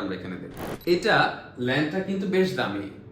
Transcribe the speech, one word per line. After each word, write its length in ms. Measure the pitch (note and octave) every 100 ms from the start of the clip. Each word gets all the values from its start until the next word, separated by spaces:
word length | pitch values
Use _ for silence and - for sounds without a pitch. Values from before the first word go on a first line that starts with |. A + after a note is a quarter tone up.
আমরা 120 | G2 F2+
এখানে 180 | F#2 F2+
দেখব। 160 | - - - - -
এটা, 200 | F3 A3 D3 - - - - B2
ল্যান্ডটা 340 | C3+ D3+ F#3 F#3+
কিন্তু 180 | F#3+ F#3+
বেশ 140 | F#3 F3+ C3
দামি, 300 | G#2+ G2+ F#2+ - -